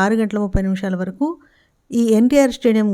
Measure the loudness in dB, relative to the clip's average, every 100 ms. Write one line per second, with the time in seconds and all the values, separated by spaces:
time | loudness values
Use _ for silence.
0 | 0 0 -2 -4 -2 -2 -2 -4 -4 -4
1 | -6 -6 -6 -6 _ _ _ _ -6 -2
2 | 2 2 4 4 2 0 0 2 0